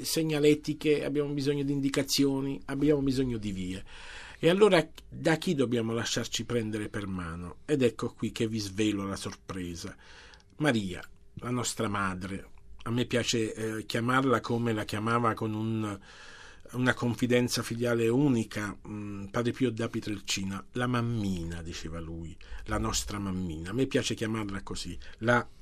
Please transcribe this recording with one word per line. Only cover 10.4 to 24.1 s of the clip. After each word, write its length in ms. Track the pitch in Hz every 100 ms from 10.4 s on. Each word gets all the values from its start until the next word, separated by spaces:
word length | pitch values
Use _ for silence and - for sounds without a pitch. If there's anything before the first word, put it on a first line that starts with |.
| - -
Maria, 440 | 151 117 95 85 - - - -
la 140 | 117
nostra 380 | 123 113 - 110
madre, 640 | 101 95 92 95 98 - - - -
a 80 | -
me 140 | 120 113
piace, 480 | 123 107 120 110
eh, 320 | 110 110 110 104
chiamarla 560 | 120 117 131 135 113
come 320 | - 117 117
la 100 | 107
chiamava 500 | 101 107 110 117 117
con 200 | 104 113
un, 440 | 107 113 110 107 98 - - - - - - -
una 200 | 123 127
confidenza 680 | 120 123 110 123 123 120 -
filiale 460 | 113 117 120 117 113
unica, 680 | 123 147 120 107 110 104 - -
mm, 420 | 104 101 101 98
Padre 260 | 117 120
Pio 180 | - 127
da 160 | 113 113
Pietrelcina, 760 | 117 107 104 - - 95 98 -
la 140 | 123 123
mammina, 760 | 123 117 117 101 90 82 85
diceva 400 | 82 80 80 82
lui, 340 | 80 82 82 - - - -
la 120 | 107
nostra 420 | 110 110 - 104
mammina. 500 | 101 92 90 78 87
A 40 |
me 120 | 117 131
piace 280 | 131 110